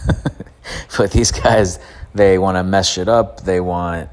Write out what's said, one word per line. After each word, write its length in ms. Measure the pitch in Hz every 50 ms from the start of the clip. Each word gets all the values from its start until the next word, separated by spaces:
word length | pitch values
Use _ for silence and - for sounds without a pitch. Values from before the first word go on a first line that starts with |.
| - - - - - -
<laughs> 680 | - - - - - _ - - - - - - -
But 140 | - 110 95
these 200 | - - - -
guys, 480 | - - - 117 113 110 104 92 87 - - - - - - - -
they 240 | 104 104 98 95 92
wanna 260 | 92 98 92 92 92
mess 240 | 92 98 98 92 -
shit 220 | - 92 90 101
up. 320 | 117 117 110 98 - -
They 180 | - 95 92 90
want 500 | 90 90 87 87 87 87 85 85 76 -